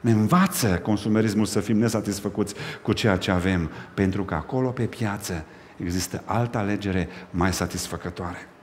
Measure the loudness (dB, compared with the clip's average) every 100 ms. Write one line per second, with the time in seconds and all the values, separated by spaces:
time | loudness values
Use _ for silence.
0 | 4 4 6 6 4 2 2 2 2 0
1 | 2 2 4 2 2 0 2 2 2 0
2 | -2 -4 -4 -2 -4 -4 -10 -8 -2 2
3 | 4 2 2 2 2 0 -2 -6 -10 0
4 | 0 2 -2 -4 -2 -2 -2 -2 -4 -2
5 | -4 -4 -6 -8 -8 -18 -20 -8 -4 -2
6 | -4 -8 -2 0 0 0 -2 -2 0 0
7 | -2 -8 -6 0 0 0 -2 -4 -6 -8
8 | -8 -8 -8 -10 -14 -20